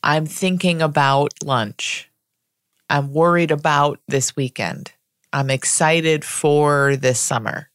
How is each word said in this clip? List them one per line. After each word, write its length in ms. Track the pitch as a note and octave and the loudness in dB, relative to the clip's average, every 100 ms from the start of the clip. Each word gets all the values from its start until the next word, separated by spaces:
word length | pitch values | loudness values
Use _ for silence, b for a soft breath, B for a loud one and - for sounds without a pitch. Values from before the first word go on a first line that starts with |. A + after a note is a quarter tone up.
"I'm 220 | C#3+ D#3 | 2 0
thinking 560 | D#3 - F#3 F3+ F3+ E3 | -2 -4 -2 0 0 0
about 540 | D#3+ D3+ C#3 C#3 D3 - | 0 2 4 2 0 -4
lunch. 640 | D3 B2+ G#2 - - - - _ _ _ _ _ _ _ - | -4 -2 -2 -6 -8 -8 -12 _ _ _ _ _ _ _ -4
I'm 240 | D3 C#3 | -2 -2
worried 380 | D3 E3+ E3+ E3 | 2 2 4 2
about 500 | D3+ D#3 D3 D3 - - | 0 0 2 2 -2 -4
this 260 | C#3 B2+ | -4 -2
weekend. 580 | - C3 - F#2+ - - _ _ _ _ | -4 -6 -6 -8 -8 -14 _ _ _ _
I'm 200 | C#3 C3+ | -4 -2
excited 720 | C3+ - - D#3+ E3 D#3+ D3+ | -2 -2 0 2 2 2 0
for 720 | - - D3+ D3 D3 C#3+ C#3 C3+ | -2 -2 2 4 4 4 2 2
this 240 | C3 B2 | 0 0
summer." 480 | - B2+ A2 - - | -2 -2 -4 -8 -12